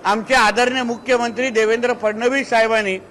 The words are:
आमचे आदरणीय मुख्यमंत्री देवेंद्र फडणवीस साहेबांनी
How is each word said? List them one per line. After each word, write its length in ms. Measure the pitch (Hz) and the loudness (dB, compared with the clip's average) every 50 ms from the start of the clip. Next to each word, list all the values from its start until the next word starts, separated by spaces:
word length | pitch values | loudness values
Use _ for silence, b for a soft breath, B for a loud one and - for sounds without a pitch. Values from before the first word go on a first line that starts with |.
| - | 0
आमचे 280 | 185 202 220 208 - 269 | -2 -2 -2 0 0 2
आदरणीय 500 | 262 226 208 208 214 247 247 254 262 247 | 4 4 4 2 2 0 0 0 -2 -4
मुख्यमंत्री 640 | 233 240 233 - 247 254 233 240 240 220 208 254 269 | -4 -6 -6 -2 0 0 0 0 -2 -2 -4 -4 -2
देवेंद्र 440 | 226 220 220 214 226 233 240 247 240 233 | 0 0 2 2 0 0 0 -2 -2 0
फडणवीस 480 | 220 214 214 214 233 247 262 277 277 - | -2 -4 -2 0 -2 0 0 0 -2 0
साहेबांनी 480 | 240 226 226 220 226 220 214 196 185 190 185 - | 2 2 2 2 2 0 0 -2 -6 -6 -8 -14